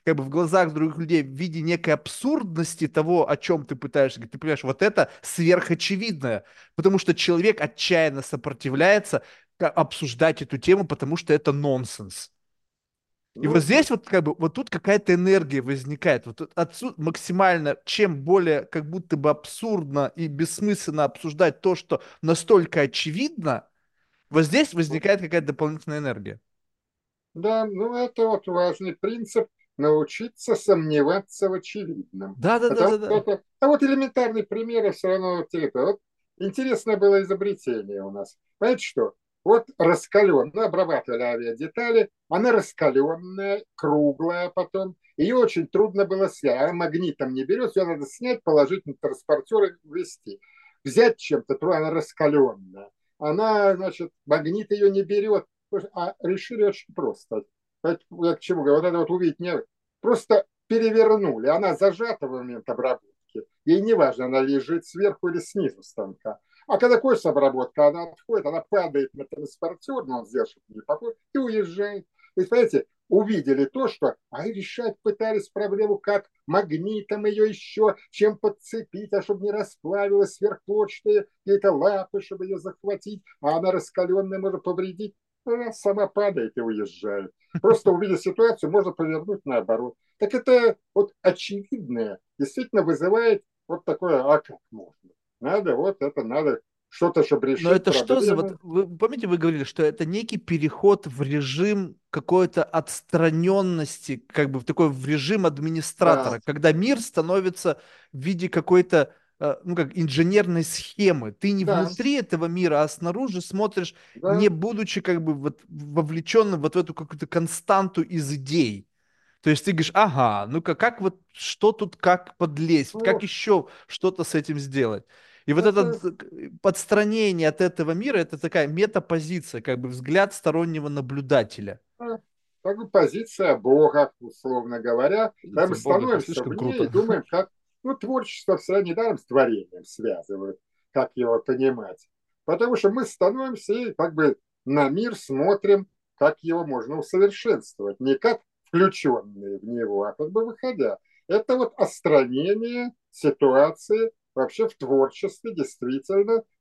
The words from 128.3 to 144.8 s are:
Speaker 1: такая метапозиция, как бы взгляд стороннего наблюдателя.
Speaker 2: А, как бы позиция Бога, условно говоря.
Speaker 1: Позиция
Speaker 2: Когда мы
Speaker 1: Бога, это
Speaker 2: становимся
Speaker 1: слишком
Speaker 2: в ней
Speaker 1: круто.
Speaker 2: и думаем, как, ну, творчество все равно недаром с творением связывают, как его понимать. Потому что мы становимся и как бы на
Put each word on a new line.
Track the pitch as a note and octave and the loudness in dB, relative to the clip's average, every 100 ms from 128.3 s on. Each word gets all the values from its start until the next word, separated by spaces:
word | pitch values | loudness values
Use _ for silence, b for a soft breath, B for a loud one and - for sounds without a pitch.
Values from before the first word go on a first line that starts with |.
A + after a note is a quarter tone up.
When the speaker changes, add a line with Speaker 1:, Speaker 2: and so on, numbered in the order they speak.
| D3 | -6
Speaker 1:
такая | E3 F3 D3 | -2 0 0
метапозиция, | D#3+ G#3+ F#3+ - E3 D3+ F3+ - A#2 | 0 0 0 -2 -4 -4 -8 -8 -10
как | B2 B2 | -6 -4
бы | B2+ | -6
взгляд | B2+ C3 F#3 G3 | -10 0 2 2
стороннего | - D#3+ D#3+ E3+ D#3 D3 | 0 -2 0 -2 -4 -6
наблюдателя. | C#3+ B2+ C#3 C3 C#3 G#2+ - G2+ F2+ _ - | -6 -6 -8 2 2 2 -6 -12 -14 _ -14
Speaker 2:
А, | A#3+ A3 _ _ _ _ | -10 -10 _ _ _ _
как | F#3+ G#3 | -6 -6
бы | A3 | 0
позиция | F#3+ D3+ - A2+ - E3+ A#2+ | 2 2 0 -10 -2 0 2
Бога, | A2+ C#3+ D3+ D3 C3+ _ | 4 6 6 6 2 _
условно | A#2 - C3 B2 A#2 A#2 | -20 -12 -4 -4 -4 -6
говоря. | A#2 A#2 C#3+ G#3 A3 _ | -2 0 2 2 -2 _
Speaker 1:
Позиция | - | -6
Speaker 2:
Когда | D#3 F#3 | 0 0
мы | - | 0
Speaker 1:
Бога, | C#3 G3 B3 | 0 0 2
это | F#3+ | -2
Speaker 2:
становимся | |
Speaker 1:
слишком | D3+ C3+ B2+ | -2 -6 -6
Speaker 2:
в | |
ней | F#3 | -4
Speaker 1:
круто. | B2+ B3 | -4 -2
Speaker 2:
и | C3 | 0
думаем, | F#3+ A3+ G#3 - | 2 2 -2 -2
как, | F3 F#3+ _ _ _ | -4 -4 _ _ _
ну, | C4 C#4 | -10 -8
творчество | A3 B3+ G#3+ - - - | -4 -4 -6 -8 -2 -2
все | - | 0
равно | G3 F3 | -2 0
недаром | E3+ A3+ C3 | -2 -2 -2
с | |
творением | - C3 A#2+ G#2 F2+ F2+ | 0 2 2 0 -6 -20
связывают, | - - G2+ F2 - G2 G2 - _ _ _ | -20 -8 -6 -6 -8 -10 -10 -14 _ _ _
как | C3+ - B2 | -4 -2 -2
его | A#2+ A#2 | 0 0
понимать. | - B2+ C3+ A#2+ F#2+ F2+ _ _ _ _ | 0 0 0 0 -10 -16 _ _ _ _
Потому | - E3+ A#3+ A#3+ | -4 0 0 2
что | G#3 | 2
мы | B3 | 0
становимся | - - F#3+ B3+ C4 A3+ - | -6 0 0 0 -6 -8 -4
и | A3+ A#3 | -4 -4
как | - E3 | -4 -4
бы | D#3 D3 - _ _ | 2 0 0 _ _
на | B2+ D3 | -2 0